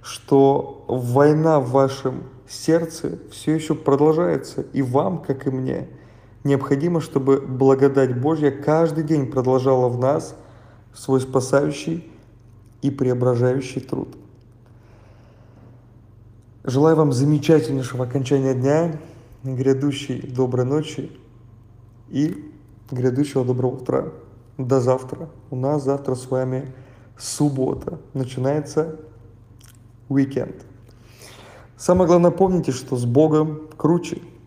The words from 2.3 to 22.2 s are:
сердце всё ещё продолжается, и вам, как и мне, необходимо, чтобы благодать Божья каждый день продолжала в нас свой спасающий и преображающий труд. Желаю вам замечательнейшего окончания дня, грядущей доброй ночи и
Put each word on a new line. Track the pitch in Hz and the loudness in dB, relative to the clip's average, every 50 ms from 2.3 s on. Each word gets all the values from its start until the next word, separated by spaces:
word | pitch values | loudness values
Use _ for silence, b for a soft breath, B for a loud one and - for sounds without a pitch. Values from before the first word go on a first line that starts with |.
| - - - - | -18 -20 -20 -20
сердце | - - - - 160 170 165 165 - - - - 170 - - - | -18 -6 0 2 2 2 2 -2 -8 -8 -8 -8 -8 -10 -14 -18
всё | - - - - | -18 -8 -4 -2
ещё | 156 160 156 - 156 | -2 -2 -2 -4 -4
продолжается, | 156 - - 139 139 147 160 156 160 180 175 160 135 - - - - - - | -2 0 0 2 4 4 4 4 2 2 0 -2 -2 -4 -8 -10 -10 -10 -6
и | - 139 | -4 -4
вам, | 135 123 123 139 160 196 185 - | -2 0 0 0 0 0 -4 -6
как | - - 139 131 - | -6 -6 -6 -4 -4
и | 139 | -4
мне, | 131 131 127 131 - - - - B B B B B B B B B B - | -4 -4 -4 -4 -4 -6 -6 -10 B B B B B B B B B B 0
необходимо, | 143 139 131 - - 143 135 147 175 175 165 | 0 0 0 2 0 0 0 0 0 -2 -2
чтобы | 151 - - 135 131 135 135 139 | -4 -2 -2 -2 2 4 2 2
благодать | 139 - 131 123 135 135 135 131 135 139 135 139 131 123 123 120 | 2 -6 -2 2 4 4 6 6 4 4 4 4 2 2 0 -2
Божья | 123 151 165 151 147 143 | 0 0 0 2 0 0
каждый | 135 - - - 151 160 165 160 151 160 160 | 0 0 0 0 2 2 2 2 0 -2 -2
день | 147 160 147 135 | 0 0 0 0
продолжала | 117 113 131 120 127 131 131 123 139 135 127 127 123 | 0 -2 -2 0 2 2 2 4 2 2 4 2 0
в | 117 120 | 0 0
нас | 123 131 147 160 - - - B B B B B B B B B B B - | 0 0 0 0 -4 -8 -16 B B B B B B B B B B B -20
свой | - - - 131 131 | -14 -2 0 0 0
спасающий | 127 131 131 135 120 - - 139 - 151 151 - - 165 165 170 - - - - - - - - - - - - - - - - | 0 0 -2 -2 0 2 2 2 2 0 -4 -6 -6 -6 -6 -8 -8 -14 -20 -20 -20 -20 -20 -20 -20 -20 -20 -20 -20 -20 -16 -4
и | - 139 | -4 -4
преображающий | 135 - 131 127 123 120 123 127 123 117 123 127 127 135 - - - - | -2 0 0 0 0 2 2 0 2 2 2 2 0 0 -4 -6 -10 -10
труд. | - - - - - - - - - - - - _ - - _ - b b b b b b b b b b b b b b b b b b b b b b b _ - - - - - - - - - - - _ - - - - | -8 -8 -8 -8 -8 -10 -14 -20 -20 -20 -20 -20 _ -20 -20 _ -20 b b b b b b b b b b b b b b b b b b b b b b b _ -20 -20 -20 -20 -20 -20 -20 -20 -20 -20 -20 _ -20 -20 -12 -8
Желаю | - 123 135 147 160 160 | -2 2 4 4 6 6
вам | 156 156 147 | 6 4 2
замечательнейшего | 131 120 139 147 151 147 - - 165 156 156 - 139 135 127 120 - 123 127 | 2 2 2 2 2 2 4 4 4 4 4 0 -4 -4 -4 -6 -6 -6 -6
окончания | 120 - 139 131 123 143 139 135 135 131 | -4 -2 -4 0 2 0 2 2 0 0
дня, | 123 123 139 147 160 170 170 151 151 B B B B B B B B - | 0 2 2 2 2 2 0 -4 -8 B B B B B B B B -8
грядущей | 135 131 123 127 135 135 131 135 147 131 - - - 127 123 | -8 -6 0 2 2 2 2 2 -2 -2 -4 -6 -8 -8 -8
доброй | - - 127 120 131 120 123 123 127 | -8 -8 -2 -2 -2 0 0 -2 0
ночи | 127 143 156 156 156 - - 127 - - - - - - - - - - - - - - - - - - - - - | 0 0 -2 -4 -4 -8 -10 -12 -12 -14 -20 -20 -20 -20 -20 -20 -20 -20 -20 -20 -20 -20 -20 -20 -20 -20 -20 -20 -8
и | - 135 | -4 -2